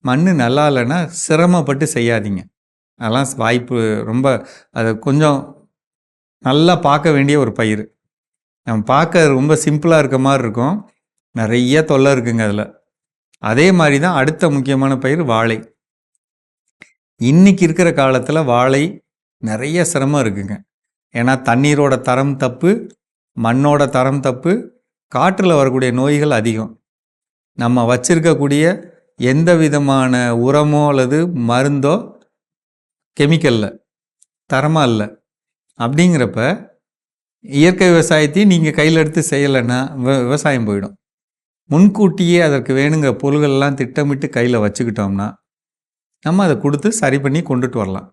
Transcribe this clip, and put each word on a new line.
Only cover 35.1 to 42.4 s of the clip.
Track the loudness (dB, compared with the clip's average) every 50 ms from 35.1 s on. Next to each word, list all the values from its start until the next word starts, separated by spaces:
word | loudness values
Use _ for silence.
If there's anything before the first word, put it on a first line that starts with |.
| -10 _ _ _ _ _ _ _ _ _ _ _ _ _
அப்படிங்கிறப்ப | -6 -4 0 2 2 2 2 2 0 -2 -2 -4 -4 -4 -4 -6 -10 -20 _ _ _ _ _ _ _ _ _ _ _ _ _ _ _
இயற்கை | -6 0 2 4 4 4 4 2 4
விவசாயத்தையும் | 4 4 2 2 2 2 2 0 2 2 4 4 4
நீங்க | 4 2 0
கையில | 0 0 2 2 2
எடுத்து | 2 0 0 0 -4 -4 -2
செய்யலைன்னா | -2 -2 0 0 0 0 0 0 -2 -2 -4 -6 -8
வி-, | -6 -2 -2 0 0 0
விவசாயம் | -2 -2 -2 0 -2 0 0 -2
போயிடும். | -2 -2 -4 -4 -8 -12 _ _ _ _ _ _ _ _ _ _ _ _ _ _ _
முன்கூட்டியே | 2 4 4 4 4 2 0 0 2 0 0 2 2 2